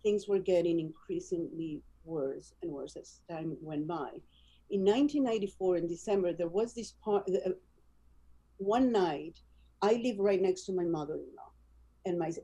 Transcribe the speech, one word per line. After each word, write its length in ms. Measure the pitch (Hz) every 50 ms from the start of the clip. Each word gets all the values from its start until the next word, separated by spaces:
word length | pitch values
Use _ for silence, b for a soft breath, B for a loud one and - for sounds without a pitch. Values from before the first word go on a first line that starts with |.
| -
Things 240 | 214 208 208 202
were 120 | 202 202 190
getting 420 | 180 190 185 175 170 170 170 165
increasingly 1000 | 160 160 - - - - 180 175 - - 185 170 170 - - 165 160 160 151 147 - - - - -
worse 500 | 160 165 156 135 135 139 - - - - _ -
and 100 | 170 147
worse 240 | 135 131 - -
as 240 | 151 - - - - _ -
time 280 | 170 160 160 160 151 -
went 260 | 160 156 156 147 151
by. 220 | 160 175 160 135 113 - - - b b b b b b b b -
In 140 | 208 196 190
nineteen 400 | 196 208 254 285 294 - 294 269
ninety-four, 520 | 247 226 220 196 190 - - 190 185 180
in 100 | 170 170
December, 460 | 165 170 170 - 220 202 196 180 175 165
there 160 | 165 175 170
was 240 | 170 202 226 233 -
this 200 | 240 214 - - _ -
part, 240 | 214 202 202 - 196
uh, 220 | 185 190 - 185 180 - - _ _ _ _ _ _ _ _ - - - - - - - _ _ _
one 340 | - 196 196 214 247 262 247
night, 480 | 233 202 180 165 151 143 151 165 165 - - - - - - - _ _ 190
I 180 | 208 226 240 226
live 160 | 254 220 196
right 220 | 196 202 196 185
next 240 | 185 185 185 - -
to 80 | - 190
my 120 | 180 175
mother-in-law, 680 | 170 165 151 147 147 156 143 143 - - - - - - _ _ _ _ - - _ _ _ -
and 120 | 175 175 170
my, 140 | 160 160 165 -